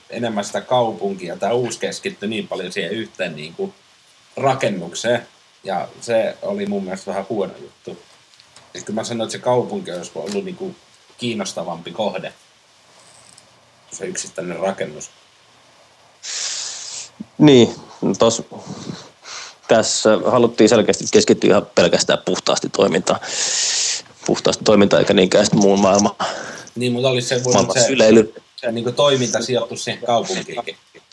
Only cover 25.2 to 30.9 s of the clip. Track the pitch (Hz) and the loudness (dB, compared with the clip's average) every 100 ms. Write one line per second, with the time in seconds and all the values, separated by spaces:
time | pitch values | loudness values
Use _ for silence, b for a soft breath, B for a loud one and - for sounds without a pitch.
25.2 | 92 95 107 110 101 98 98 101 104 - | 4 4 4 4 4 6 4 4 2 0
26.2 | B B B B B 117 123 120 131 127 | B B B B B -6 -4 0 0 0
27.2 | 120 123 127 110 90 127 117 131 110 113 | -2 -2 2 2 2 2 2 6 8 8
28.2 | 107 - - - 123 113 117 123 147 135 | 6 -2 -20 -10 -6 -4 -4 2 2 2
29.2 | 120 107 117 120 113 117 - 107 - 117 | 0 -2 -2 -2 -4 -8 -8 -6 0 0
30.2 | 95 92 85 80 - - _ | 0 -6 -8 -10 -10 -14 _